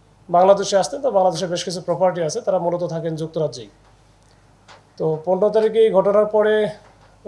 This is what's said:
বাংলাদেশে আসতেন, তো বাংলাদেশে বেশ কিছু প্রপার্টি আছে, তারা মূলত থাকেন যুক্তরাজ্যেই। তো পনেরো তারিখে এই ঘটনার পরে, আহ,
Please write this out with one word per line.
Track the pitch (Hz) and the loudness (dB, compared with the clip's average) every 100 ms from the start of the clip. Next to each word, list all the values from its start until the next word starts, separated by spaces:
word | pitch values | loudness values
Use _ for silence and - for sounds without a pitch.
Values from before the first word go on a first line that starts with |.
| _ _ - | _ _ -2
বাংলাদেশে | 175 185 196 196 202 | 4 6 4 2 0
আসতেন, | 175 285 | -2 -4
তো | 269 | -2
বাংলাদেশে | 196 185 165 180 | 2 2 0 -4
বেশ | 175 | -6
কিছু | 196 175 | -6 -8
প্রপার্টি | 175 165 185 175 | -6 -2 0 0
আছে, | 160 220 | -4 -4
তারা | 240 185 | -2 -2
মূলত | 170 170 | -2 -4
থাকেন | 170 165 165 156 | -4 -6 -6 -6
যুক্তরাজ্যেই। | 160 165 151 127 104 _ _ _ _ _ _ _ _ _ _ - _ - | -6 -4 -4 -6 -18 _ _ _ _ _ _ _ _ _ _ -20 _ -6
তো | 160 156 | -4 -4
পনেরো | 170 185 208 | -2 0 2
তারিখে | 214 220 220 | 2 2 4
এই | 220 | 4
ঘটনার | 190 190 202 214 | 4 2 2 2
পরে, | 214 214 214 | 2 2 2
আহ, | 208 - - _ _ _ | -2 -6 -20 _ _ _